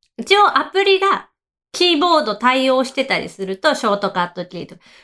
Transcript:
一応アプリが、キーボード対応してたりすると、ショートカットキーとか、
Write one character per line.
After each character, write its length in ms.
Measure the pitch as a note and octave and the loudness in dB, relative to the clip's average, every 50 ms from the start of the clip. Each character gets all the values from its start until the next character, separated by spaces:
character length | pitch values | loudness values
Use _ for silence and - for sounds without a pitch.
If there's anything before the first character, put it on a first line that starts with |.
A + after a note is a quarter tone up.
| _ _ _ - | _ _ _ -14
一 200 | A3+ - G4 G4+ | -6 -2 0 2
応 200 | G#4 - - - | 2 2 2 -2
ア 80 | D4+ | -4
プ 160 | D4+ - F#4 | -2 -2 0
リ 200 | G4 G4 G4 F#4 | 2 2 2 2
が、 280 | G4 G4 F4+ - - - _ _ _ _ _ _ _ _ | 2 0 -2 -2 -6 -12 _ _ _ _ _ _ _ _
キ 240 | - - F4 F4 E4+ | -4 0 0 2 2
ー 40 | D4 | 2
ボ 220 | F4+ F4 E4 D#4 | 4 4 4 2
ー 20 | C4 | 2
ド 140 | A3+ G#3 G#3 | 0 -2 0
対 340 | A#3 B3 B3+ C4+ C4 C4 | 0 2 2 2 2 2
応 140 | C4 C4 B3+ | 2 2 0
し 80 | B3+ - | 0 -2
て 100 | C#4 C4 | -4 -2
た 160 | - F#3+ E3 | -2 -2 -4
り 80 | - F3 | -4 -6
す 180 | - - G3 | -10 -10 -8
る 120 | F#3+ F#3+ F#3+ | -8 -6 0
と、 180 | - D#4 C#4+ | 0 0 0
シ 100 | - - | 2 0
ョ 100 | A3 G3+ | 0 0
ー 40 | G3+ | 0
ト 120 | G3+ F#3+ | -2 -2
カ 120 | - F#3 F3 | -2 -2 -2
ッ 100 | F3 - | -2 -4
ト 120 | - F3 | -10 -12
キ 140 | F3 - F3 | -10 -12 -12
ー 60 | - | -12
と 100 | - E3+ | -14 -16
か、 60 | F3 _ - - - | -20 _ -20 -20 -20